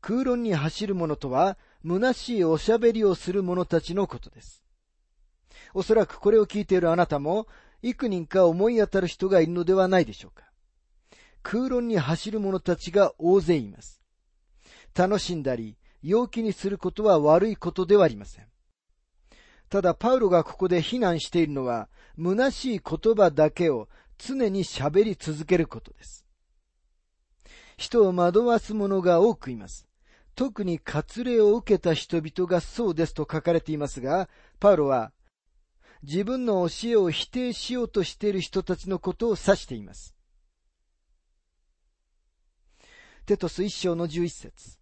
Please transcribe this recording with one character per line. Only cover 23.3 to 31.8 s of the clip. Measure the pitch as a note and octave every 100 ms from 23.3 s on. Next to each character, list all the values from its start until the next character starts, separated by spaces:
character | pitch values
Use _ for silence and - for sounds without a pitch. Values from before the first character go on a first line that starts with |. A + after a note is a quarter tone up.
だ | C#3+ D3+
け | - E3+
を | B2 G#2 - _ -
常 | - C4+ A3+
に | G3
喋 | F3 - C#3+ E3+
り | A3 F#3+
続 | D#3+ D3+ D#3
け | F3+
る | D#3+
こ | -
と | -
で | -
す。 | - - _ _ _ _ _ _ _ _ _ _ _ _ - - - -
人 | - A#3+ G3
を | F3+
惑 | F3 F#3+ A#3+
わ | A#3
す | - G#3+
者 | G3 F#3+
が | F3+ E3+
多 | G#3+ -
く | C3+
い | A#2
ま | F#2+
す。 | - _ _ _ _ _ -
特 | C4 G#3
に | F#3 E3
割 | - D3 - A3
礼 | B3 A#3
を | G#3 A#3
受 | -
け |
た | F#3+